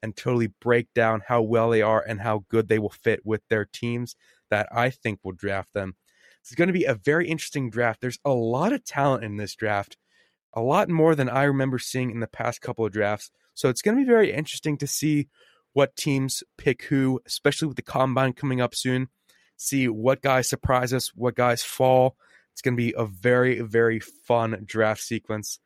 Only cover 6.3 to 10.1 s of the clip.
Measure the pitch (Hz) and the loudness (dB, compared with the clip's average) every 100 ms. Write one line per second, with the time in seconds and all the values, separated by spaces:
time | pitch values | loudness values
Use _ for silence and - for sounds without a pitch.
6.3 | _ - 123 175 175 147 117 139 156 175 | _ -20 -2 0 2 0 0 0 0 0
7.3 | 160 - 147 127 110 120 113 127 117 - | -4 -6 -6 -6 0 -2 -2 -6 -6 -2
8.3 | 127 113 120 180 277 - - 139 131 110 | 0 0 0 0 -2 -4 0 0 0 -4
9.3 | 104 104 - 107 104 98 - _ | -8 -8 -6 -4 -2 -6 -14 _